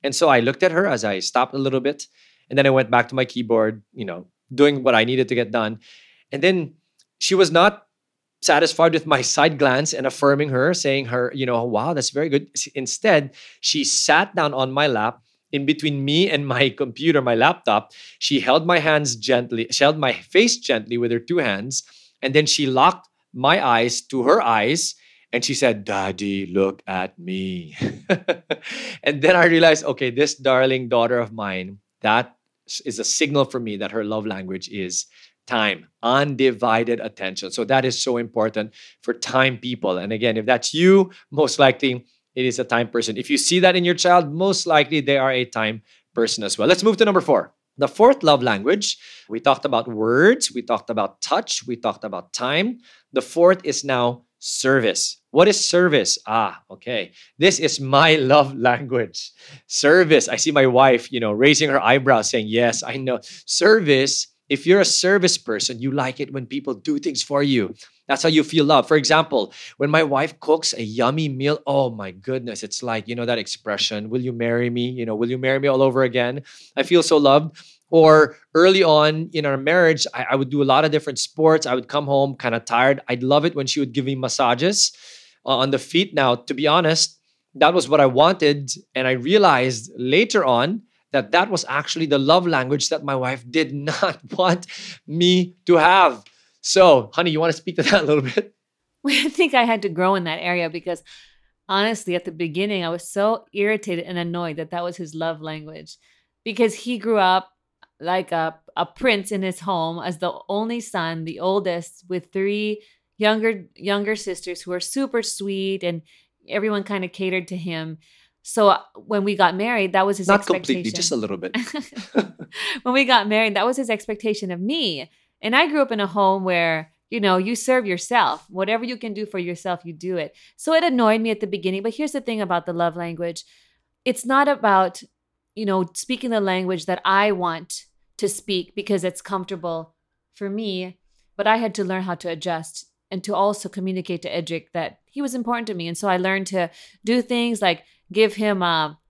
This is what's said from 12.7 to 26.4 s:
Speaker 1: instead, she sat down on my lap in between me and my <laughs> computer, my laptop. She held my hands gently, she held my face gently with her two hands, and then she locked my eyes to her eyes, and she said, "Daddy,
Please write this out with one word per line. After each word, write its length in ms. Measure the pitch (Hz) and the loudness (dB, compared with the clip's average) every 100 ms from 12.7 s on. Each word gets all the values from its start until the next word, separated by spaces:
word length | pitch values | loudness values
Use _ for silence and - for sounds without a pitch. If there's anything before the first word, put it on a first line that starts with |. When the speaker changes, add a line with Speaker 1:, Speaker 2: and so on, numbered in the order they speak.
Speaker 1:
instead, 600 | - 127 - 220 165 139 - - _ | -8 -8 -2 2 2 0 -12 -20 _
she 240 | - 156 | -4 -2
sat 500 | 139 - - 156 202 | -2 -2 2 2 2
down 200 | 180 147 | -2 -2
on 180 | 135 131 | -2 -2
my 140 | 135 147 | 0 0
lap 360 | 110 110 - _ _ _ | 2 -2 -4 _ _ _
in 160 | 143 139 | -4 -2
between 380 | 151 151 143 | -2 -2 -2
me 260 | 139 151 196 | 0 2 2
and 160 | 151 143 | 0 -2
my 220 | 123 135 | 0 0
<laughs> 120 | - | -2
computer, 380 | 135 117 160 147 | -8 -2 0 2
my 140 | 127 | 2
laptop. 580 | 113 135 175 - 104 - - - _ | 2 2 2 0 0 -2 -20 -20 _
She 220 | - 139 | -2 -2
held 260 | 113 147 165 | 2 2 2
my 120 | 175 | 2
hands 380 | 156 151 143 117 | 2 2 0 -6
gently, 500 | 104 123 123 117 117 | 0 0 0 -6 -4
she 140 | - | 2
held 140 | 143 156 | 2 2
my 140 | 135 | -2
face 440 | 117 - 175 233 - | -4 0 2 2 0
gently 420 | - 120 110 120 | -2 -4 -2 -4
with 120 | 120 | -2
her 80 | 117 | -2
two 200 | 117 175 | -2 -2
hands, 440 | 131 98 117 131 - _ _ _ | -2 -4 -6 -10 -10 _ _ _
and 120 | 131 | 0
then 120 | 143 151 | 2 2
she 200 | - 139 | 0 0
locked 420 | 127 160 185 _ _ _ | 4 4 2 _ _ _
my 300 | 127 131 170 | -2 0 2
eyes 360 | 131 117 120 117 | 2 2 2 -2
to 200 | - 135 | -6 -2
her 180 | 123 202 | 2 2
eyes, 540 | 120 110 107 160 - - _ _ _ | 4 0 0 -2 -4 -10 _ _ _
and 120 | 120 | -6
she 100 | 120 | -4
said, 300 | 131 131 107 | 0 0 0
"Daddy, 640 | 98 98 95 92 101 98 | -4 -4 -4 -4 -4 -4